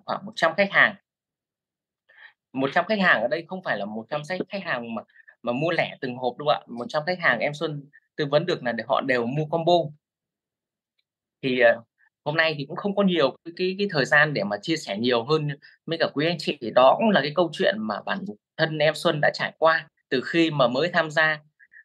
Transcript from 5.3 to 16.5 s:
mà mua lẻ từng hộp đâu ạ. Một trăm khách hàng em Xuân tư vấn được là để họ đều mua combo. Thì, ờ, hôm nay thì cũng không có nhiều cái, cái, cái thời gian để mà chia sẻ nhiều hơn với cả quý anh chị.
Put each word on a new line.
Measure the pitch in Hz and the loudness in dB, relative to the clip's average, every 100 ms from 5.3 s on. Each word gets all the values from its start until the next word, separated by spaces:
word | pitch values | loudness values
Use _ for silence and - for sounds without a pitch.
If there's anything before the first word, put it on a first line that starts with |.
| _ | _
mà | 120 | -4
mua | 123 165 | -2 -2
lẻ | 165 98 92 | -2 -6 -8
từng | 127 123 | -10 -6
hộp | 127 123 | -6 -4
đâu | 147 | -2
ạ. | 135 - | -2 -4
Một | 120 120 | -12 -6
trăm | 156 156 | -6 -4
khách | 185 | -2
hàng | 160 120 | 0 0
em | 135 | -2
Xuân | 147 160 147 - - _ - | -4 -6 -6 -12 -20 _ -6
tư | 147 | 0
vấn | 147 175 | 0 0
được | 247 | -2
là | 123 | -4
để | 113 113 | -4 -2
họ | - | 0
đều | 135 123 117 | 0 0 0
mua | 143 151 | -2 -2
combo. | 170 165 175 147 - _ _ _ _ _ _ _ _ _ _ _ _ _ _ | -2 2 2 2 -8 _ _ _ _ _ _ _ _ _ _ _ _ _ _
Thì, | 135 127 | -2 4
ờ, | 117 113 113 _ _ _ 143 | 6 4 -2 _ _ _ -4
hôm | 156 | 0
nay | 160 151 | 0 -2
thì | 143 | -8
cũng | 170 | -6
không | 208 196 | -4 2
có | |
nhiều | 196 170 135 - 170 | 2 4 2 0 -12
cái, | 170 | -4
cái, | 185 190 | -4 -2
cái | 202 | -2
thời | 160 - | 0 2
gian | 147 151 | 4 4
để | 131 | 0
mà | 101 104 | -2 -4
chia | - 156 | -4 -4
sẻ | 123 101 | -4 -2
nhiều | 123 120 | 0 0
hơn | 117 156 147 143 - _ - | 2 0 0 -6 -14 _ -6
với | 165 | -2
cả | 135 | -2
quý | - 160 | 0 -2
anh | 170 | -2
chị. | - | -6